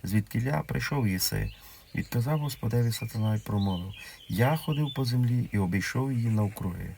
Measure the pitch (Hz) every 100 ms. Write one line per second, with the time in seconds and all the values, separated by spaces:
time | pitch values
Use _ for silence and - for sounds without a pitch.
0 | 95 107 104 113 123 151 - 135 120 143
1 | 110 92 - 50 50 - - - - -
2 | - 123 117 156 147 - 113 120 117 113
3 | 110 110 110 107 - 104 98 90 92 -
4 | - - - 92 123 156 - 147 151 135
5 | 131 123 120 123 113 104 92 98 - 123
6 | 135 123 117 110 104 101 95 90 92